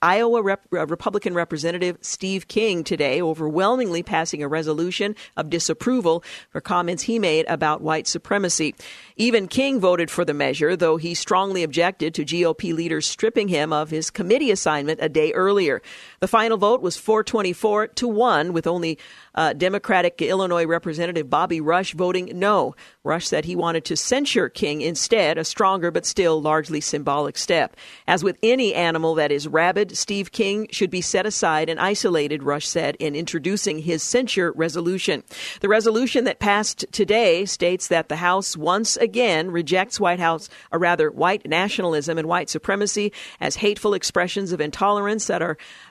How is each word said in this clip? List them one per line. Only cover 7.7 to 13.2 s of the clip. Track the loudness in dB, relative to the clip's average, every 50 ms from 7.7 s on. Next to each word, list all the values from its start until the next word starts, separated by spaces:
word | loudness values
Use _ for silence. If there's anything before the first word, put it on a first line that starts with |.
| 0 0
white | -2 -2 -2 -2 -2
supremacy. | -4 -6 -6 -4 -2 0 0 0 0 0 0 -2 -2 -4 -6 -12 -20 -20 -20 -20 -14 _
Even | 0 2 2 2 2 0 0
King | 0 0 0 2 0 2
voted | 2 2 2 2 0 -2
for | -2 -2 -2
the | -2 0
measure, | 0 -2 -2 0 0 0 0 2
though | 2 2 2 2
he | 0 -2 -4 -6
strongly | -6 -2 0 0 2 2 0 0 -2 -2
objected | -2 0 0 0 0 0 -2 -4 -4 -2
to | -4 -4
G | -2 0 0 2
O | 0 0
P | -2 -4 -4 -4
leaders | -4 -2 -2 -4 -4 -4
stripping | -4 -2 0